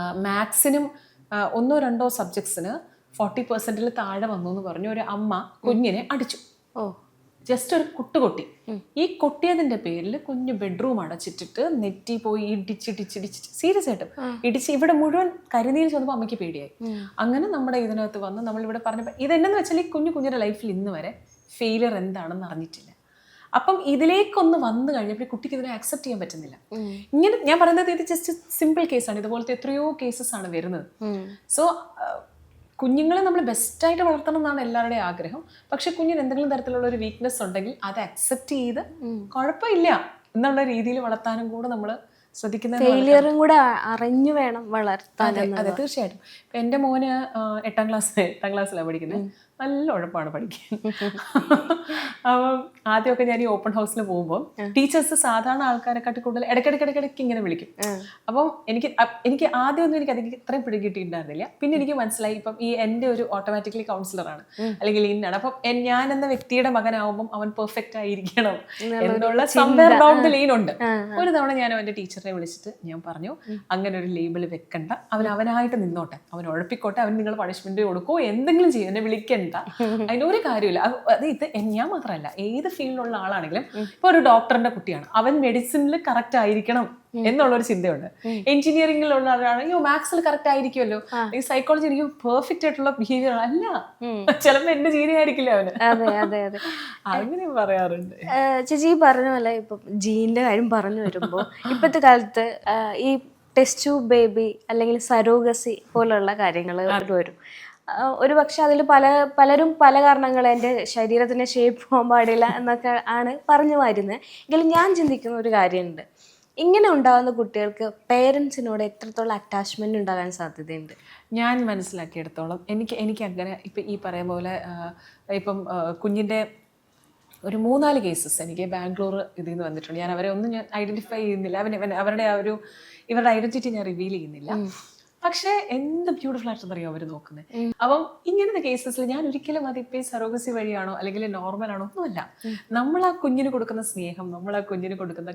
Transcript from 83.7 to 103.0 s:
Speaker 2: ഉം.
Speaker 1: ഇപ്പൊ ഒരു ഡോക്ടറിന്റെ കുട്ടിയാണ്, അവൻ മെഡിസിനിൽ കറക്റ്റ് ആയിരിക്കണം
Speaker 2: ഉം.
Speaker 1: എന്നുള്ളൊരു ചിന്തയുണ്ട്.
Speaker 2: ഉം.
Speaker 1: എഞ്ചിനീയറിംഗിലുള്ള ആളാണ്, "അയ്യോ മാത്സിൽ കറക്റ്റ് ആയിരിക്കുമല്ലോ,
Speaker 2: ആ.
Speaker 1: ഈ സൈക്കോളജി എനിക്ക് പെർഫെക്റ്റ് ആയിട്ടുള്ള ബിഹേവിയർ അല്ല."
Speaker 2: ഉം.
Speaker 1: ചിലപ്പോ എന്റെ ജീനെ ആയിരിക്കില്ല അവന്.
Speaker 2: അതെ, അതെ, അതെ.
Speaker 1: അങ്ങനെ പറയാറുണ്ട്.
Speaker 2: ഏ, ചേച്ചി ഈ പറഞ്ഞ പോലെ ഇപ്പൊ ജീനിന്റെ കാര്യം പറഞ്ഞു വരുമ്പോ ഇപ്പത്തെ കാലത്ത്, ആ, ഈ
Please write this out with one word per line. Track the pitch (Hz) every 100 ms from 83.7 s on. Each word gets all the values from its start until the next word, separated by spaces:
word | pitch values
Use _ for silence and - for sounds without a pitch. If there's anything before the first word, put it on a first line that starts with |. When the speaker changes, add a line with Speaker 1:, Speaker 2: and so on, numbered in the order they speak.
| 214
Speaker 2:
ഉം. |
Speaker 1:
ഇപ്പൊ | 208 - 370
ഒരു | 330
ഡോക്ടറിന്റെ | 262 226 233 233 233
കുട്ടിയാണ്, | 226 - 147 147
അവൻ | 220 240 294
മെഡിസിനിൽ | 254 240 247 302 285 330 311
കറക്റ്റ് | 240 240 254
ആയിരിക്കണം | 214 214 208 240 247 - _ 233
Speaker 2:
ഉം. | 226
Speaker 1:
എന്നുള്ളൊരു | 277 269 233
ചിന്തയുണ്ട്. | 233 185 175 147 180 - 226
Speaker 2:
ഉം. | 220 262
Speaker 1:
എഞ്ചിനീയറിംഗിലുള്ള | 285 320 311 320 302 302 269 262
ആളാണ്, | 247 240 240
"അയ്യോ | 311 349
മാത്സിൽ | 285 311 - 339
കറക്റ്റ് | 330 294 294
ആയിരിക്കുമല്ലോ, | 277 254 254 226 214 -
Speaker 2:
ആ. | 233 220 240
Speaker 1:
ഈ |
സൈക്കോളജി | 247 262 262 311 311
എനിക്ക് | 277
പെർഫെക്റ്റ് | 294 - 240 254 262 349 311
ആയിട്ടുള്ള | 277 277 269
ബിഹേവിയർ | 220 254 262
അല്ല." | 233 240 320 440 302 - -
Speaker 2:
ഉം. | 240 214 196 196
Speaker 1:
ചിലപ്പോ | 285 269 330
എന്റെ | 294 311
ജീനെ | 302 302
ആയിരിക്കില്ല | 320 302 269 254
അവന്. | 202 190 220
Speaker 2:
അതെ, | 233 226 220
അതെ, | 208 208 208 202
അതെ. | 202 330 - - - 202
Speaker 1:
അങ്ങനെ | 185 226 359 339
പറയാറുണ്ട്. | 247 196 190 180 175 180 -
Speaker 2:
ഏ, | 165 262 269 262
ചേച്ചി | 254 302 330
ഈ | 320
പറഞ്ഞ | 294 254 262
പോലെ | 254 226
ഇപ്പൊ | 226 220 214 -
ജീനിന്റെ | 208 208 220 226 233
കാര്യം | 247 208 233
പറഞ്ഞു | 220 196 214
വരുമ്പോ | 202 180 175 180 - - 240
ഇപ്പത്തെ | 254 320 320
കാലത്ത്, | 269 240 214 233 226 - -
ആ, | 220 214
ഈ | 208